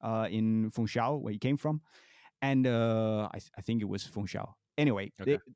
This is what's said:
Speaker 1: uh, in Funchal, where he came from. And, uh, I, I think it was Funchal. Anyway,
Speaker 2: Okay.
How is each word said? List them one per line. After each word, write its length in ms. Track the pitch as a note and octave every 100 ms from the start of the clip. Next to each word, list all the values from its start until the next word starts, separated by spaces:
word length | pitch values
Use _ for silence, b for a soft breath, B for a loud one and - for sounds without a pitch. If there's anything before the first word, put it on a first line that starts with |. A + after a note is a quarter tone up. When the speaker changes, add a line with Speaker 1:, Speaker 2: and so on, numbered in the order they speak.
Speaker 1:
uh, 280 | A2+ A2 G#2
in 400 | G#2+ A2 A2 A2
Funchal, 500 | A#2 A2 A#2+ A#2+ D3
where 120 | A2+
he 60 | G#2
came 160 | B2+ C#3+
from. 240 | D#3 D#3 b b b b b _
And, 280 | C#3 C3+ C3
uh, 600 | A#2 A#2 A2 A2 G#2+ G#2+
I, 60 | - - -
I 40 |
think 200 | G#2 A#2
it 60 | G2+
was 180 | G2 -
Funchal. 460 | G#2+ F#2+ G2+ - - _ -
Anyway, 340 | D3 G2+ G2+ -
Speaker 2:
Okay. 180 | B2 C#3+ -